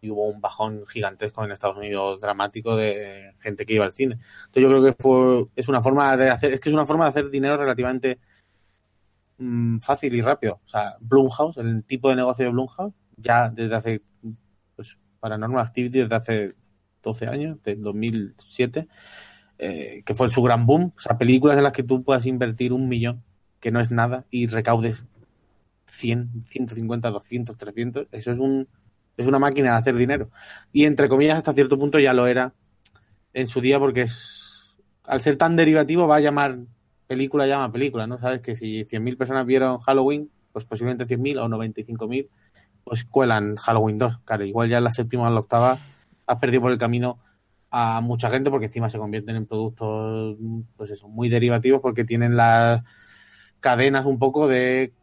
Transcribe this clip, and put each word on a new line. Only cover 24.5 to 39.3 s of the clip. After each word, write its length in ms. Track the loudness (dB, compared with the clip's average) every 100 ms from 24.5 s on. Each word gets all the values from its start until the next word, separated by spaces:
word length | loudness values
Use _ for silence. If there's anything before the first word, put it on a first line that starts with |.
| -2 0 2 0 -4 -12 _ _ _ _ _ _ _ _
cien, 560 | -8 -2 -2 -4 -10 -12
ciento 300 | -8 -8 -6
cincuenta, 340 | -6 -4 -4
doscientos, 480 | -6 -8 -8 -8 -12
trescientos, 500 | -14 -8 -6 -6 -10
eso 200 | -10 -6
es 80 | -2
un, 280 | -2 -2 -4 _ _ _ _ -4
es 80 | 0
una 140 | 2
máquina 320 | 2 2 2
de 60 | 2
hacer 180 | 2 2
dinero. 340 | 2 0 -6 -14 -20 -20 _
Y 100 | 4
entre 240 | 4 6 4
comillas, 300 | 6 4 2
hasta 160 | 0
cierto 260 | 2 4 4
punto 200 | 2 4
ya 140 | 4
lo 140 | 4 4
era 260 | 2 -2 _ _ _ -20 _ _ _ _
en 140 | -6 -4
su 140 | -2
día, 180 | 2 4
porque 220 | 4 0
es, 760 | -2 -4 -14 -18 -20 -20 _ _ _ _ -4
al 160 | -2
ser 160 | 0 2
tan 180 | 2 4
derivativo 500 | 4 4 2 2 4
va 120 | 4
a 40 |
llamar, 380 | 4 0 -2 -4 -14 _ _ _ _
película 400 | -6 -2 0 0
llama 240 | 0 -2
película, 360 | -4 -4 -4 -8
¿no? 100 | -6
Sabes 240 | -6 -6
que 140 | -8 -10
si 280 | -8 -8 -8
cien 180 | -6
mil 120 | -6 -6
personas 300 | -4